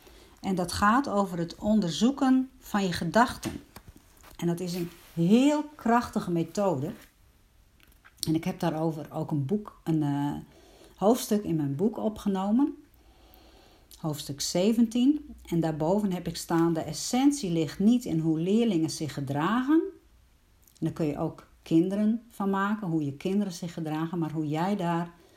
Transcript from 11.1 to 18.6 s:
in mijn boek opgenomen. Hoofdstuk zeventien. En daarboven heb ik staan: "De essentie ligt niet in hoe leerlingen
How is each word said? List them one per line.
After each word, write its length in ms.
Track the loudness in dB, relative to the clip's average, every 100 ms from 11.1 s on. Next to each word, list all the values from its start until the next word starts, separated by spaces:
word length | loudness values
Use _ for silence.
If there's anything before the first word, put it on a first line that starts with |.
| 2 2 -2
in 120 | 0 -2
mijn 200 | -2 0
boek 220 | -2 -2
opgenomen. 760 | -4 -4 -2 -2 0 2 0 -2 -18 _ -20 _ -20 -20 -20 -20 -20 -20 _ -8
Hoofdstuk 440 | -6 -6 -8 -8
zeventien. 960 | -4 0 2 4 2 4 2 2 -4 -18 -4
En 140 | 0
daarboven 520 | 0 0 0 2 0
heb 160 | -2 -6
ik 100 | -8
staan: 360 | -2 2 2
"De 60 | 0
essentie 680 | -4 -8 -2 2 4 2 0
ligt 280 | 0 -2 2
niet 260 | 4 4 2
in 140 | 0
hoe 200 | 2 0
leerlingen 500 | 2 2